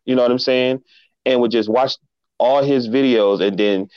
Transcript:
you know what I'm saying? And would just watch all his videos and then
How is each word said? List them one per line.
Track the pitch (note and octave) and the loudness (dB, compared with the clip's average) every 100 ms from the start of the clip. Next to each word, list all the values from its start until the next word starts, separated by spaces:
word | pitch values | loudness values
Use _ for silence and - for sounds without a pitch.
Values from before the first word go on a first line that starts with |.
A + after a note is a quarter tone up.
you | - B2+ | -4 0
know | |
what | A#2+ | 0
I'm | B2+ | 0
saying? | C3+ B2+ B2+ C3 - _ _ _ | -2 0 0 -4 -8 _ _ _
And | C3 B2+ | -2 0
would | A#2+ | 0
just | A#2 G#2+ | 0 0
watch | A#2+ C3 - _ _ _ _ | 0 -2 -4 _ _ _ _
all | A#2+ C#3 | 0 2
his | C#3 C3+ A#2 | 0 -2 0
videos | B2+ C3+ A2+ G2+ G2 | 0 2 2 2 2
and | G2 F#2 | 0 0
then | G#2 G2 G2 | 0 -2 -4